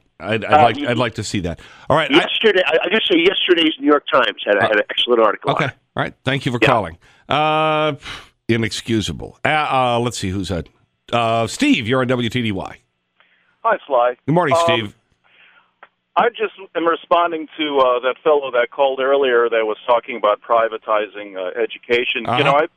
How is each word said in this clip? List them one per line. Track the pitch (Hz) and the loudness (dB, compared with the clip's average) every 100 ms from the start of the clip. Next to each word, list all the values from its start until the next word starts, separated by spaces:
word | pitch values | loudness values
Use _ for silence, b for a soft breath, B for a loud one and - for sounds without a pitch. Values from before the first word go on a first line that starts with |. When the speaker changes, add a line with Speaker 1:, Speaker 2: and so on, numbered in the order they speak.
| _ - | _ -14
Speaker 1:
I'd, | 85 110 98 | -6 -4 2
I'd | |
Speaker 2:
uh, | 151 | 4
Speaker 1:
like, | 143 110 | 4 2
Speaker 2:
you | - | -4
Speaker 1:
I'd | 120 | -2
like | 123 - | -2 -4
to | |
see | 104 110 | -6 -4
that. | 85 82 B B B | -4 -8 B B B
All | 151 | 0
right, | 147 | 2
I | 143 | 0
Speaker 2:
Yesterday, | 185 - 220 185 160 | 0 0 2 2 2
I, | 160 175 | 0 0
I | |
just | 214 - | -2 0
say | 160 | 2
yesterday's | 170 185 - 170 160 160 | 2 0 0 2 0 0
New | 143 | 2
York | 147 - | 2 2
Times | 151 113 95 - | 0 0 -2 0
had | 101 | 2
a, | |
Speaker 1:
Uh, | 101 | 2
Speaker 2:
had | 107 | 0
an | - | -2
excellent | - 123 120 | -2 0 4
article | 107 98 110 | 2 2 -2
on | 143 | -2
Speaker 1:
okay. | 139 | -2
Speaker 2:
it. | - _ - | -6 _ -8
Speaker 1:
All | |
right. | 151 - | -8 -8
Thank | - 135 139 | -4 -4 -2
you | |
for | 120 | 0
Speaker 2:
Yeah. | 135 | 2
Speaker 1:
calling. | 120 90 80 b b b | 2 0 -10 b b b
Uh, | 135 156 156 156 156 156 139 B B B B - | -2 0 0 0 0 -2 -4 B B B B -2
inexcusable. | 113 113 - - 113 90 67 55 - 127 | -2 -2 -6 -4 -2 -2 -8 -12 -6 -2
Uh, | 151 147 | -2 0
uh, | 135 127 120 | 0 0 0
let's | 120 - | -2 -4
see | 98 | -6
who's | 98 92 | -4 -4
that. | 90 - _ _ _ _ | -6 -8 _ _ _ _
Uh, | 117 117 113 113 | -2 0 0 -2
Steve, | - 294 220 107 | -2 0 2 0
you're | 131 | -2
on | 123 | 0
W | 127 120 | -2 -2
T | 123 | -4
D | 113 | -4
Y. | 95 78 - _ _ _ _ _ _ _ _ | -4 -8 -14 _ _ _ _ _ _ _ _
Speaker 3:
Hi, | 226 214 - | -2 -2 0
Sly. | 127 120 127 - | 2 2 0 -2
Speaker 1:
Good | |
morning, | 165 165 165 | 0 2 2
Speaker 3:
Um, | |
Speaker 1:
Steve. | 170 165 104 - _ _ _ b b b b b - _ _ - | 2 0 -4 -10 _ _ _ b b b b b -20 _ _ 0
Speaker 3:
I | 220 | 0
just | 226 214 - 190 - | 0 -6 -8 -12 -4
am | 165 | -2
responding | 165 - 170 175 160 151 - | -2 0 0 2 -2 -8 -6
to, | 151 139 | -2 2
uh, | 127 123 | 4 2
that | 127 123 | 0 -2
fellow | 165 147 135 | 2 2 2
that | 123 120 | -2 -2
called | - 139 131 | 0 0 0
earlier | 135 139 135 120 117 | 0 2 2 2 2
that | 113 110 | 0 -2
was | 107 - | -2 0
talking | 120 123 120 | 0 0 -2
about | 104 104 | 0 0
privatizing, | - 117 113 110 - 107 104 98 104 92 | 0 0 0 -4 -2 -2 -2 -8 -14 -10
uh, | 90 120 | -8 -4
education. | 110 - - 120 123 131 110 | -6 -6 -2 -2 0 -4 -4
Speaker 1:
Uh-huh. | 123 | 0
Speaker 3:
You | |
know, | 143 143 | 2 2
I've, | 165 | 0